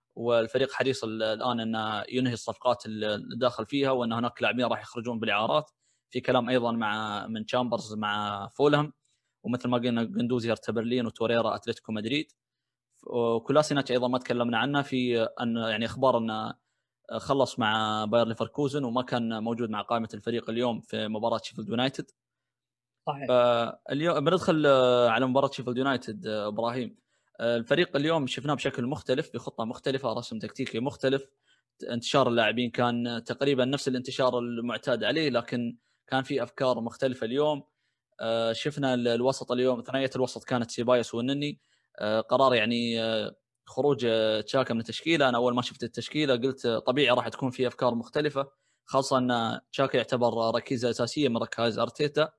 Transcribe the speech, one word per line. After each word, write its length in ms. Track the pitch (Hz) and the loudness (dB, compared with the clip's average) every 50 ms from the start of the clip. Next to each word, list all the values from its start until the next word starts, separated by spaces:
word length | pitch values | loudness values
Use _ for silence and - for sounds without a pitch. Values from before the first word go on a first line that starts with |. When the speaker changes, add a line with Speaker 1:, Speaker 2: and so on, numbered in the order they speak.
| _ _ _ | _ _ _
Speaker 1:
والفريق 560 | - 113 120 120 117 113 113 - 131 135 127 | -4 0 2 4 4 4 2 2 0 0 0
حريص 320 | - - - 135 127 - 117 | 0 0 0 0 0 -2 -4
ال-، 200 | 110 110 110 110 | -6 -4 -2 -2
الآن 360 | 110 110 110 120 123 120 117 | -2 -2 -2 -2 -2 -2 -2
أنه 440 | 113 113 113 110 107 110 107 101 98 - | -2 -2 -2 -2 -2 -2 -4 -4 -6 -4
ينهي 240 | 120 127 127 127 117 | -2 -2 0 0 -2
الصفقات 520 | 107 - - 107 - - 127 120 - - | -4 -6 -8 -8 -2 0 0 0 0 -2
ال-، 180 | 110 110 107 107 | -8 -6 -4 -2
اللي 340 | 107 104 101 - - - 117 | -2 -2 -4 -6 -8 -4 -2
داخل 280 | 127 123 - - 110 | 0 0 0 -2 -6
فيها، 260 | - 143 139 135 135 | -4 -2 0 0 2
وأن 220 | 135 127 120 113 113 | 2 0 0 -2 -2
هناك 280 | 117 120 120 - - | -2 -2 -4 -2 0
لاعبين 240 | 123 107 104 123 123 | 0 0 0 0 0
راح 160 | 113 113 104 | 0 0 -2
يخرجون 380 | - - - 120 110 123 120 110 | -4 -8 -10 -8 -6 -6 -4 -2
بالإعارات. 520 | 110 110 101 104 110 123 147 151 147 - _ _ _ _ _ _ _ _ | -2 0 0 2 2 2 2 0 0 -2 _ _ _ _ _ _ _ _
في 120 | - 127 | -8 -4
كلام 280 | - - 127 127 120 117 | 0 2 2 2 2 2
أيضا 220 | 127 127 117 117 | 2 2 2 2
مع، 560 | 117 113 113 104 104 110 110 107 104 104 - 107 | 0 0 0 0 -2 -2 -2 -4 -4 -6 -6 -6
من 180 | 113 113 110 | -8 -8 -4
تشامبرز 480 | - - 127 123 120 117 110 98 107 107 | -2 0 0 0 0 -2 -4 -4 -6 -6
مع 540 | 107 107 104 104 107 104 104 104 101 101 101 | -4 -2 -2 -2 -2 -2 -2 -4 -6 -6 -8
فولهام، 460 | - - 139 147 147 147 151 147 - _ _ _ _ _ _ _ _ _ - | 0 2 4 4 6 4 2 0 -6 _ _ _ _ _ _ _ _ _ -6
ومثل 260 | 110 120 123 - 123 | -4 -4 -2 0 0
ما 80 | 123 120 | 0 0
قلنا 240 | 117 123 117 117 | 0 0 0 0
قندوزي 500 | 117 98 98 110 120 117 127 123 113 117 | -2 -2 -2 -2 -2 0 -2 -2 0 -2
هرتا 200 | 110 - - - | -2 -2 -2 -4
برلين 340 | 107 117 110 117 123 127 117 | -2 -2 -2 0 0 0 -2
وتوريرا 500 | - - - 113 113 117 117 110 110 - | -2 -2 -2 0 0 2 2 2 0 -2
أتلتيكو 360 | 110 - 120 110 - - - | -4 -4 -8 -8 -8 -8 -8
مدريد. 400 | 110 107 104 113 135 147 156 - _ _ _ _ _ _ _ _ _ _ _ _ _ _ - | -6 -6 -4 -2 -2 -4 -4 -6 _ _ _ _ _ _ _ _ _ _ _ _ _ _ -12
وكولاسيناتش 880 | - - 120 117 117 117 117 - - 135 151 151 - 143 139 135 - | -4 -2 0 2 2 2 0 0 4 4 4 4 4 0 -2 0 0
أيضا 160 | 123 123 123 123 | 0 0 2 0
ما 100 | 127 127 | 0 -2
تكلمنا 400 | - - 123 120 120 120 117 110 | -2 -2 -2 0 0 0 0 0
عنه، 240 | 120 139 143 143 | 0 0 0 0
في 420 | 139 - 135 127 127 123 120 113 110 | -2 0 -2 -2 0 0 2 0 0
أن 320 | - - - 120 117 117 | -2 -2 -4 -4 -2 -2
يعني 300 | 117 113 113 107 107 117 | -2 -2 -2 -2 -2 -2
أخبار 320 | 110 - 131 131 131 120 117 | -4 -2 2 2 4 4 4
أنه 360 | 113 113 110 110 110 110 - - _ _ _ _ _ _ _ _ _ - 113 113 | 0 -2 -4 -4 -6 -8 -10 -12 _ _ _ _ _ _ _ _ _ -10 -8 -6
خلص 420 | - - 139 139 127 - - - | -2 0 2 2 2 2 2 0
مع 460 | 117 107 110 110 110 107 107 107 107 | 2 2 2 2 0 0 0 -2 0
باير 220 | 104 113 117 113 113 | 2 4 4 4 2
ليفركوزن 560 | 113 - 117 110 - - 147 135 131 147 135 | 0 -2 -4 -4 -2 -2 -2 -2 -2 -2 -2
وما 180 | 120 117 127 | -2 -2 -2
كان 420 | 123 - 139 120 117 113 113 110 107 | -2 -2 -2 -2 -2 -2 -4 -4 -4
موجود 260 | 113 117 113 120 107 | -4 -2 -2 -2 -2
مع 120 | 107 104 | -4 -6
قائمة 280 | 101 - 117 117 113 113 - | -4 -2 -2 -2 -2 -4 -8
الفريق 360 | 101 - 123 117 117 - - | -8 -6 -4 -4 -4 -4 -4
اليوم 320 | 113 117 123 120 113 104 | -2 0 0 0 -2 -4
في 260 | - - - 110 107 107 | -6 -8 -6 -6 -4 -4
مباراة 320 | 110 107 110 117 113 113 - | -4 -2 -2 0 -2 -2 -4
شيفيلد 260 | - - - 110 101 | -8 -10 -10 -8 -4
يونايتد. 360 | 117 117 127 139 - - - - _ _ _ _ _ _ _ _ _ _ _ _ _ _ _ _ _ _ _ 160 | -2 0 0 -2 -2 -6 -10 -14 _ _ _ _ _ _ _ _ _ _ _ _ _ _ _ _ _ _ _ -6
Speaker 2:
صحيح. 200 | 147 139 143 127 | -6 -4 0 2
Speaker 1:
فاليوم 960 | 127 123 123 123 120 117 117 113 - - _ - 135 143 160 175 160 151 139 | 4 4 6 4 4 2 0 -2 -6 -10 _ -6 -4 -2 0 0 0 2 2
بندخل، 380 | 160 180 175 - - 170 156 151 | 2 2 2 2 2 2 4 6
آه، 440 | 143 135 131 127 123 123 123 123 117 | 6 6 6 6 6 6 6 4 4
على 160 | 113 117 131 | 4 2 2
مباراة 240 | 131 123 135 139 135 | 2 2 2 2 2
شيفيلد 260 | - - 117 123 123 123 | 0 -4 -6 -4 -4 -2
يونايتد، 500 | 135 139 131 123 - - 107 - - 110 | 0 0 -2 -2 -4 -8 -10 -8 -6 -6
آه، 200 | 107 107 101 107 | -4 -4 -4 -4
إبراهيم. 500 | 104 110 113 117 120 131 120 - - _ _ _ _ _ _ _ _ - | -4 -2 -2 -2 -2 -4 -6 -8 -10 _ _ _ _ _ _ _ _ -4
آه، 180 | 117 117 120 117 | -2 0 0 0
الفريق 380 | 117 - 143 147 180 - - | 0 2 2 2 2 2 0
اليوم 320 | 139 143 160 165 160 135 127 | 0 0 2 0 0 0 -2
شفناه 260 | - 135 131 151 143 | -4 -4 -2 -2 -2
بشكل 320 | - - 139 - - 120 | -2 -2 -4 -4 -2 -4
مختلف، 480 | 127 139 - - - 127 139 160 - - | -4 -4 -4 -2 0 0 0 -2 -4 -8
بخطة 320 | 120 - - - - 113 | -10 -10 -8 -8 -6 -6
مختلفة، 480 | 110 127 - - 143 131 131 135 120 110 | -6 -8 -6 -4 -4 -2 -2 -2 -4 -4
رسم 260 | 120 123 - 117 110 | -4 -6 -6 -8 -8
تكتيكي 400 | 117 110 - - 131 - - 113 | -8 -8 -6 -8 -6 -6 -4 -4
مختلف. 440 | 120 139 - - - 135 135 135 - - _ _ _ _ _ _ _ _ _ _ - - | -4 -4 -4 -2 0 0 0 0 -2 -8 _ _ _ _ _ _ _ _ _ _ -10 -8
انتشار 380 | 120 117 - - - 143 131 120 | -6 -6 -2 2 4 4 4 4
اللاعبين 440 | 120 117 110 107 110 120 123 117 | 4 4 4 2 2 0 -2 -2
كان 520 | - - 123 120 120 120 117 117 117 117 - | 0 0 0 2 0 0 -2 -4 -6 -6 -6
تقريبا 400 | - 120 - 139 143 143 127 123 | -8 -4 0 2 2 4 4 2
نفس 220 | 127 143 135 - 139 | 2 0 0 -2 -2
الانتشار 520 | 127 127 127 - 127 - 135 127 123 123 | -4 -4 -4 -6 -2 0 2 2 2 0
المعتاد 640 | 120 120 120 117 117 120 110 107 - 143 123 110 107 | -2 -4 -4 -4 -4 -4 -4 -4 -2 -2 0 0 2
عليه، 260 | 107 139 160 160 143 | 0 0 2 0 2
لكن 480 | 120 117 117 - 135 120 120 117 117 - _ _ _ _ _ _ | 0 0 0 -2 -2 -4 -2 -4 -6 -8 _ _ _ _ _ _
كان 160 | 131 131 127 | -2 -2 0
في 200 | - 143 123 120 | -2 -2 -4 -4
أفكار 380 | - - - 139 127 123 113 | -4 -4 -2 0 0 0 0
مختلفة 440 | 117 117 - - 147 131 127 123 117 | -2 -6 -4 -2 -2 -2 -2 -4 -4
اليوم. 380 | 113 123 139 147 151 151 139 - _ _ _ _ _ _ _ _ _ _ - | -2 0 0 2 2 0 -2 -6 _ _ _ _ _ _ _ _ _ _ -6
آه، 320 | 113 113 113 117 113 113 113 | -4 -2 0 0 0 0 -2
شفنا 400 | - - 151 143 147 139 131 127 | -2 -4 -4 -2 0 0 0 2
ال-، 140 | 123 120 120 | 2 2 2
الوسط 440 | 117 117 123 131 131 - 127 - | 2 2 2 2 0 0 -4 -2
اليوم، 300 | 123 123 127 127 127 113 | 0 2 2 2 0 0
ثنائية 280 | 120 - 127 135 135 127 - | -4 -4 -2 -2 -2 -2 0
الوسط 280 | 127 127 - - 113 - | -2 -2 -2 -4 -8 -6
كانت 280 | - 131 120 117 - | -2 -2 -2 -2 -2
سيبايوس 440 | - - 117 120 123 120 110 - - | -4 -2 2 4 4 4 2 0 -4
والنني. 440 | 117 120 131 139 143 147 147 147 - _ _ _ _ _ _ _ - | -4 -2 -2 -2 -2 -4 -4 -6 -10 _ _ _ _ _ _ _ -6
آه، 220 | - 107 110 110 | -2 0 0 0
قرار 320 | 110 - 123 127 135 131 127 | 2 2 4 6 6 6 6
يعني، 460 | 113 107 117 120 117 120 117 117 113 113 | 6 4 2 2 0 0 0 0 0 0
آه، 320 | 113 113 110 107 - - - _ _ _ _ _ | 0 0 0 -2 -4 -8 -12 _ _ _ _ _
خروج، 400 | - - 131 131 147 139 131 123 113 | -8 -4 0 2 2 2 2 2 2
آه، 320 | 110 113 110 107 110 107 | 2 4 4 2 2 0
تشاكا 320 | 107 - - 135 127 - 120 | -2 0 0 2 2 2 0
من 60 | 113 | -2
التشكيلة. 500 | 113 - 113 - - 160 170 156 139 131 | -4 -6 -8 -6 0 0 2 4 4 4
أنا 80 | 117 117 | 4 4
أول 180 | 123 123 120 | 2 2 2
ما 60 | 123 | 0
شفت 220 | 120 - - - 120 | -2 -2 -6 -8 -10
التشكيلة 520 | 113 - 120 - - - 151 151 135 127 | -8 -8 -8 -8 -4 -2 0 2 2 2
قلت، 300 | 117 120 135 127 - - | 2 0 -2 -2 -2 -2
آه، 140 | 120 113 110 | 0 0 0
طبيعي 360 | - - 123 143 143 120 123 | 0 0 2 4 4 4 4
راح 120 | 123 117 117 | 4 2 -2
تكون 220 | - - 139 127 | -4 -4 -4 -4
في 160 | 120 - 127 120 | 0 0 -2 -2
أفكار 280 | - - 131 123 120 | 0 0 0 2 2
مختلفة، 560 | 117 117 - - 147 151 147 139 139 139 - - _ _ _ _ _ _ | 0 -4 -4 -2 -2 0 0 -2 -2 -4 -6 -10 _ _ _ _ _ _
خاصة 320 | - - 135 135 - 139 127 | -2 0 0 2 4 2 2
أن 420 | 127 123 123 120 113 113 120 - - _ | 4 2 2 2 0 -2 -4 -6 -8 _
تشاكا 260 | - - 139 131 - 127 | -2 0 0 2 2 0
يعتبر 580 | 110 - 131 120 120 117 113 117 113 117 113 | 2 2 2 2 2 2 2 2 0 0 0
ركيزة 340 | 120 - - 139 117 123 120 | 0 -2 -2 -2 -2 0 0
أساسية 400 | 113 - 123 117 - 156 147 123 | 0 0 -2 -2 0 0 0 0
من 80 | 117 113 | 0 0
ركائز 420 | 117 - - - 117 117 107 - | -2 -4 -2 -2 0 0 0 0
أرتيتا. 520 | 117 - - - 151 147 - 147 156 160 - | -2 -2 -2 -2 -4 0 2 0 0 0 -2